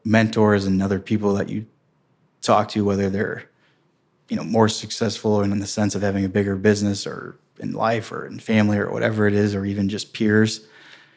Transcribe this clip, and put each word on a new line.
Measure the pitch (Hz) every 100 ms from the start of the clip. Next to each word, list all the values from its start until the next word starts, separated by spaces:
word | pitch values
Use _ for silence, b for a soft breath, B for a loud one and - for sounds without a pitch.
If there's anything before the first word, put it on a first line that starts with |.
mentors | 110 110 110 110 107 101 98
and | 95
other | 98 95
people | - 107 104 98
that | -
you | 107 110 _ _ _ _ _ _ _
talk | - 104 104
to, | 107
whether | 101 98 98
they're, | 95 - - - _ _ _ _ _ _ _ -
you | 107
know, |
more | 80 113 107
successful | - 110 - 113 - 110 104
and | 101
in | 101
the | 98
sense | - 104 95
of |
having | 101 98 98
a |
bigger | 101 101 98
business | 104 101 104 98 -
or | - - - _ -
in | -
life | - 113 117 101
or | - 69
in | -
family | - 110 104 104
or | 101
whatever | 113 113 107 104
it |
is, | 101 104
or | 98 101
even | 101 98
just | 104 -
peers, | - 107 107 110 - - b b b b